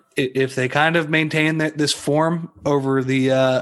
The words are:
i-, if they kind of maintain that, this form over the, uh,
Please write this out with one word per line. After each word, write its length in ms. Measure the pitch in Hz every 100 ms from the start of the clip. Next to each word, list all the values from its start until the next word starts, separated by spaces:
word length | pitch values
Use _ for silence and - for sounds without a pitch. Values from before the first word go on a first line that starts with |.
| - -
i-, 140 | 139 135
if 200 | 131 131
they 140 | 127
kind 260 | 143 156 170
of 140 | 156
maintain 480 | 160 156 156 156 160
that, 200 | 156 147
this 140 | 147
form 580 | - - 147 160 170 165 - 147
over 380 | 143 135 135
the, 280 | 131 131 131
uh, 300 | 131 131 127